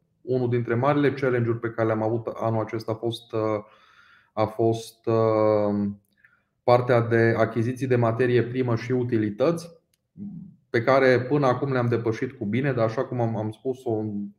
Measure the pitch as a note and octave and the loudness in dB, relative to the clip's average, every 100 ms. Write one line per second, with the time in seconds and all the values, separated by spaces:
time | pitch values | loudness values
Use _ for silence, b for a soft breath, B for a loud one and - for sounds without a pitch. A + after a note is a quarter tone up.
0 | _ _ - B2+ A#2+ A#2+ A#2 A#2 C#3 D3 | _ _ -4 -2 0 -2 -2 0 2 2
1 | C#3+ - C3 B2 A#2 A#2 A2+ - A2+ A2 | 2 0 0 0 0 -2 -4 -2 0 0
2 | A2 A#2 A2+ - A2+ A2+ G#2+ A2+ A2+ A2 | -2 -2 -6 -4 -2 -2 -2 -6 -6 -4
3 | A#2 A2+ - A2 A2 G#2+ - b b b | -4 -6 -6 -4 -2 -2 -6 b b b
4 | b b b G#2+ G#2+ - A#2 A2+ - - | b b b -4 -4 2 0 0 -6 -8
5 | A#2 A2+ A2 A2 G#2+ G#2+ G#2 G#2 G2+ G2+ | -2 2 2 4 4 4 2 0 -2 -6
6 | _ b b b b _ - A#2+ B2 A#2+ | _ b b b b _ 4 4 4 2
7 | A2+ A#2 A2+ G#2+ A2+ A#2+ A2+ B2+ B2+ A#2+ | 4 4 4 4 0 0 -2 -4 0 2
8 | A2+ A#2 B2+ B2 A#2+ B2+ B2 A2+ - B2+ | 2 2 2 2 0 -2 -2 -2 -2 -2
9 | A#2+ A2+ G#2+ G#2 C#3+ E3+ - - _ _ | 0 -2 -2 0 0 0 -8 -20 _ _
10 | _ - G2+ - - - _ A#2+ B2 C3+ | _ -16 -14 -14 -16 -20 _ 0 2 4
11 | C3 A#2+ B2 D3 C3+ B2 C#3 C3 A#2+ A2+ | 6 4 2 0 2 0 0 0 0 0
12 | A2+ A2 A#2+ - G2+ A#2 C#3+ A#2 A2 B2 | -2 -4 -6 -6 -4 -2 0 0 0 0
13 | B2 B2 A#2 A2 G#2+ - C3 B2+ A#2+ A2 | -4 -2 -2 -2 -6 -6 -6 -6 -4 -2
14 | A2 G2+ G2+ | -2 -6 -8